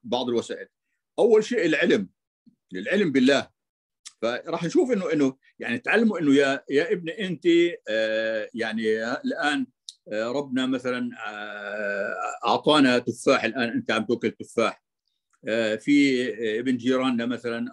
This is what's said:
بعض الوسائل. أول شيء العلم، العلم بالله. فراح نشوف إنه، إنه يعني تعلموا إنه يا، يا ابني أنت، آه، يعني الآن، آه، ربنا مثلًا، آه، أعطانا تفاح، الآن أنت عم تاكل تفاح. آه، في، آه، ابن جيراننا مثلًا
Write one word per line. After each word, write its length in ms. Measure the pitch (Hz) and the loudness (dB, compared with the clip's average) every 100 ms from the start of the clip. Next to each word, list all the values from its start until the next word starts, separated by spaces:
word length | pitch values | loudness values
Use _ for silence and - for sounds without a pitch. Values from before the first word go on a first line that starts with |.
بعض 260 | 113 123 123 | -4 -2 0
الوسائل. 380 | 117 - 90 98 _ _ _ _ - | -2 -2 -8 -14 _ _ _ _ 0
أول 240 | 240 214 | 4 4
شيء 220 | 214 240 165 | 4 0 0
العلم، 440 | 147 170 123 90 _ _ _ _ _ _ | 2 2 2 -2 _ _ _ _ _ _
العلم 380 | 92 117 196 180 | -12 -4 0 2
بالله. 360 | 131 127 135 - _ _ _ _ _ - - | 4 4 4 0 _ _ _ _ _ -20 -6
فراح 420 | 110 120 170 160 | -4 -4 -6 -6
نشوف 280 | 165 330 254 | 0 2 2
إنه، 220 | 208 160 | 0 0
إنه 240 | 156 135 - _ - | 2 0 -2 _ -10
يعني 180 | 120 120 | -6 -4
تعلموا 420 | 135 208 226 180 | 0 2 2 2
إنه 160 | 147 139 | 4 4
يا، 280 | 139 135 - | 4 0 0
يا 220 | 143 175 | 0 0
ابني 360 | 180 160 226 185 | -2 -4 -6 -6
أنت، 180 | 151 175 170 170 160 - | 0 4 4 4 -2 -4
آه، 600 | 110 110 110 113 110 104 | -2 0 0 -2 -4 -6
يعني 580 | 113 113 110 110 110 113 | -6 -6 -2 0 0 -2
الآن، 540 | 139 127 - 147 143 123 _ - - - | -4 -4 -2 -2 -2 -4 _ -20 -20 -8
آه، 200 | 107 117 | -4 -2
ربنا 340 | 139 139 127 131 | -4 -4 -2 -2
مثلًا، 440 | 131 127 123 120 113 107 | -2 -2 -4 -6 -8 -12
آه، 1200 | 104 104 104 101 104 101 101 107 90 113 - 117 | -10 -12 -10 -8 -6 -4 -4 -4 -6 -6 -4 0
أعطانا 520 | 123 151 151 131 123 | 2 4 4 4 4
تفاح، 440 | - 123 143 127 | -2 -2 2 2
الآن 260 | 113 123 120 | 0 -2 -4
أنت 220 | 113 117 | -4 -2
عم 140 | 113 113 | -2 0
تاكل 260 | 117 110 | -2 -2
تفاح. 520 | - 107 117 107 - _ _ _ _ _ _ - | -6 -6 -2 -2 -4 _ _ _ _ _ _ -4
آه، 280 | 117 110 110 | -2 0 -2
في، 520 | 143 143 139 123 123 | 2 4 4 2 -2
آه، 300 | 104 110 110 | -4 -4 -2
ابن 180 | 131 123 | -2 0
جيراننا 480 | 123 131 131 117 120 | 0 0 0 0 -2
مثلًا 460 | 117 120 117 120 | -4 -6 -6 -6